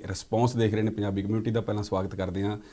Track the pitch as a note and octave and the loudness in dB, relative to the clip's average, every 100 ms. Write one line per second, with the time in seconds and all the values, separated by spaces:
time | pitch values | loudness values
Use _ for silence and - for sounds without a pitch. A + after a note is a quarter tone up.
0 | F#2 F#2+ - A2 A#2+ B2 A2 G#2+ A2 A2 | -6 -8 -2 2 2 4 2 4 0 0
1 | G2+ G2 G2 A2 A2 A2+ G2+ G#2 G2+ F#2+ | -2 0 0 0 0 0 0 -4 -2 -2
2 | F#2+ G2 F#2 F2+ G2+ G#2 - | -2 -2 -4 -2 -2 -4 -10